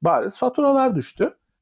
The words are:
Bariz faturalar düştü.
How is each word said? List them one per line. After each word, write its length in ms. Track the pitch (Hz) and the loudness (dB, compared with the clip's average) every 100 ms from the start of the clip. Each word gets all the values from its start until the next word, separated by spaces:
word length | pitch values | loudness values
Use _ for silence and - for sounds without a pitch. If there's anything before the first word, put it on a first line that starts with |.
Bariz 360 | 165 143 190 - | 0 0 -2 -4
faturalar 580 | 247 254 285 269 262 170 | -4 0 2 2 2 0
düştü. 380 | - - 262 - _ _ | -4 -4 -4 -6 _ _